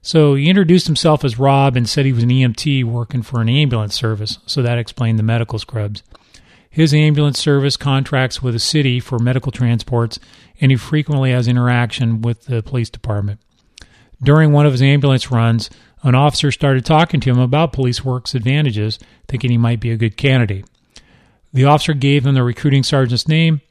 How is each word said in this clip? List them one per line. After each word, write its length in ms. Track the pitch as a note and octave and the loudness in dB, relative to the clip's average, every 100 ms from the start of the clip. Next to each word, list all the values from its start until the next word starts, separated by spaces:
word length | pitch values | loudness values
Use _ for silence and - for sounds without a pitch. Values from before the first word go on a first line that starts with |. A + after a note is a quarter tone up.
So 340 | - D#3+ D3 | 0 2 4
he 160 | C#3 D3 | 2 2
introduced 360 | F#3+ F3 F3+ - | 2 4 4 2
himself 380 | D3 E3+ D3+ | 0 2 2
as 140 | C#3+ A2+ | 0 -2
Rob 380 | C3+ C#3 C#3 B2+ | 2 4 2 0
and 120 | A#2 | -2
said 160 | - | 0
he 80 | C3+ | 0
was 100 | A#2+ | 0
an 80 | A#2+ | 2
E 140 | B2+ | 2
M 80 | B2+ | 0
T 320 | A2 - C#3 | -2 -2 -2
working 380 | A#2+ A2+ A#2 B2+ | -2 -4 -6 -6
for 180 | A2+ A#2+ | -6 -2
an 80 | A2+ | 0
ambulance 460 | C3 D3+ B2 G#2+ | 2 0 -2 -4
service, 440 | - A#2 G#2+ G#2+ - | -6 -4 -4 -6 -10
so 180 | - - | -8 -4
that 160 | A#2+ A#2+ | -2 -2
explained 400 | A#2 - A#2 A2 | -6 -4 -2 0
the 40 | |
medical 360 | A2 A#2 A2+ A2+ | 0 -2 -4 -8
scrubs. 440 | - A2 G#2 G#2 _ - _ - _ _ _ | -8 -8 -8 -8 _ -20 _ -20 _ _ _
His 240 | - D#3+ | 0 2
ambulance 460 | D3+ D3+ D3 D3 C3 | 4 2 2 0 -2
service 380 | - C#3+ C#3 B2 | 0 2 0 -2
contracts 680 | C#3+ C3+ B2+ C#3 C3 - | -2 -2 -2 -2 -2 -4
with 120 | B2+ | -4
the 40 | A#2 | -4
city 420 | - D#3 C3+ B2 | -2 0 0 -2
for 180 | - A#2+ | -4 -2
medical 340 | A#2+ B2+ C3 | 0 -2 -4
transports, 680 | - B2 A#2 - A#2+ A#2 - - - _ _ | -2 0 0 -2 -2 -2 -6 -18 -20 _ _
and 100 | C#3 | 0
he 60 | C3 | 0
frequently 540 | - D3+ D3 D3 C3 | 0 -4 -2 -2 0
has 180 | B2+ A#2+ | 0 0
interaction 720 | B2 B2 B2 A#2+ - A#2+ A2+ | 0 2 0 -2 -2 -2 -2
with 240 | A#2 A#2 - | -2 -6 -4
the 160 | A#2+ | -6
police 280 | A2 C3 A2+ | -4 -6 -6
department. 500 | - - G#2 G2+ G#2 _ _ _ - - _ _ - | -8 -6 -4 -4 -8 _ _ _ -20 -20 _ _ -6
During 300 | B2+ D3+ D#3 | 2 4 6
one 140 | D3 D3 | 4 4
of 60 | |
his 100 | B2+ | 4
ambulance 480 | C3+ C#3+ C#3 C3 - | 2 4 2 0 0
runs, 400 | B2 A#2 A#2 - - _ _ | 0 2 0 -4 -16 _ _
an 120 | C#3 | 0
officer 360 | B2 D3 - D3 | 2 2 2 -4
started 340 | - C#3+ C3 | 0 0 0
talking 360 | A#2+ D#3 E3 D3+ | 2 2 2 0
to 100 | C3 | 0
him 80 | B2 | 2
about 340 | B2 C#3+ E3 | 2 0 -2
police 320 | - B2+ A#2+ | -2 -2 -2
work's 300 | C3 B2+ - | -4 -6 -4
advantages, 640 | B2+ A2+ C#3+ D3 G#2+ G#2+ A2 - _ _ | -4 -2 0 0 -2 -4 -6 -14 _ _
thinking 240 | B2+ B2 | -6 -2
he 80 | A#2+ | 0
might 220 | A#2 A#2+ | 0 0
be 100 | A2+ | -2
a 60 | A2+ | -2
good 220 | A2+ G#2 | -2 -2
candidate. 480 | C#3 C3 A2 G2 - _ _ - _ _ _ _ _ | 0 2 0 -4 -10 _ _ -20 _ _ _ _ _
The 100 | C3 | 0
officer 300 | C3+ D3 - | 2 2 0
gave 320 | D3 C#3 C#3+ C3+ | -2 2 2 2
him 80 | |
the 80 | C3+ | 0
recruiting 400 | B2 A#2 D3+ C#3 | 0 -2 0 0
sergeant's 460 | B2+ C#3+ B2+ B2 - | 2 0 0 -2 0
name 340 | D#3 E3 D#3 _ | 0 2 0 _